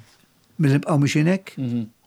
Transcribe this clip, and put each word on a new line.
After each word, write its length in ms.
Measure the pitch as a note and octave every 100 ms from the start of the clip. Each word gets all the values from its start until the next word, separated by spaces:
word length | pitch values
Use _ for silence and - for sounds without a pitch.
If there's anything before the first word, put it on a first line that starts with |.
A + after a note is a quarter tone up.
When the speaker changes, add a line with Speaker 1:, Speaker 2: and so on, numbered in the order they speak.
| - _ _ _ _ -
Speaker 1:
mill-nibqgħu 400 | C#3+ C#3+ - D3
mixin 280 | C#3+ D3+ D#3+
hekk? 300 | F#3+ - -
Speaker 2:
Mhm. 300 | B2+ A#2+ A2 _